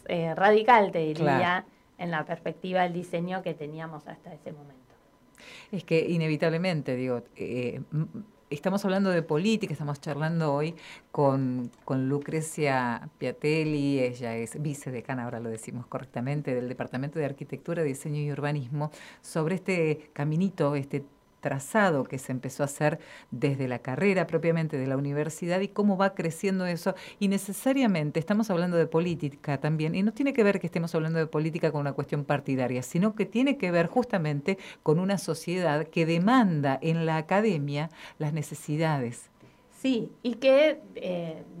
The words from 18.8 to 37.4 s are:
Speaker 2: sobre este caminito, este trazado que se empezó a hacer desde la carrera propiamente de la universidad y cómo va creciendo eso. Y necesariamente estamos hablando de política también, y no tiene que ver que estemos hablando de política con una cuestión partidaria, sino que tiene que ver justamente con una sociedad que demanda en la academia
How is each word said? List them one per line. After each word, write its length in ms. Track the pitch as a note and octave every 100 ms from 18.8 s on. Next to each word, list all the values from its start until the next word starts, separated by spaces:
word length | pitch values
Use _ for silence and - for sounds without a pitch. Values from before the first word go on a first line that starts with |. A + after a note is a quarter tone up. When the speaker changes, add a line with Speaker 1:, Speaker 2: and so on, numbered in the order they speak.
| D3+ - - -
Speaker 2:
sobre 340 | - F3 D#3 F3+
este 540 | F#3 F#3 D#3+ D#3 -
caminito, 600 | - C#3+ D#3 F#3+ - C#3+ C#3+
este 280 | C#3 C#3+ C#3 _ _ _
trazado 640 | C#3+ C#3 - A3+ G3 D3
que 140 | B2+ C3
se 140 | -
empezó 320 | B2+ B2+ -
a 20 | C#3
hacer 340 | - D3+ D#3 - - -
desde 380 | B2+ D3 C3+ C3
la 100 | A#2+
carrera 460 | - C3 G3 F#3 D#3+
propiamente 500 | E3 E3 E3 D#3+ D3
de 120 | C3+
la 100 | C3+
universidad 640 | C#3+ C#3+ D3+ - F3 F3+
y 60 | G3
cómo 280 | - G#3 F#3
va 200 | G3 G3
creciendo 500 | E3+ E3 G3 F#3+ F3+
eso. 300 | E3+ G3 F#3 - -
Y 80 | G3
necesariamente 920 | G3 - G3 C4 C4+ B3 F3 D3+ D3+
estamos 300 | D#3 G#3 A3+
hablando 260 | E3+ F3+ E3+
de 120 | D#3+
política 720 | E3 F3 D#3+ D3 - - C#3
también, 340 | D3+ D#3 D#3
y 80 | E3+
no 100 | G#3
tiene 200 | A3 C#4
que 100 | C4+
ver 160 | G3+ G3
que 60 | F3
estemos 280 | F3+ E3 E3
hablando 240 | D#3+ E3
de 80 | D#3+
política 440 | D#3 D#3 D#3+ D#3+
con 100 | D3
una 120 | C#3+
cuestión 320 | C#3 C#3+ D3 C#3
partidaria, 560 | C#3+ C#3 C3+ B2 B2
sino 320 | C3 F3 G#3+
que 140 | G#3+ G3
tiene 280 | A3 C4+ C#4
que 120 | F3+
ver 160 | E3+ E3+
justamente 720 | - A#3+ G3 D3+ C#3+ C#3 G3 - -
con 180 | - D#3
una 200 | F#3+ G3+
sociedad 640 | - D3+ - F3+ E3+ D3 D#3+
que 220 | - D#3+
demanda 720 | E3 F#3 C4 G#3 D#3 C#3 C3+
en 240 | E3 E3 D#3+
la 120 | D#3+
academia 720 | D#3 F#3+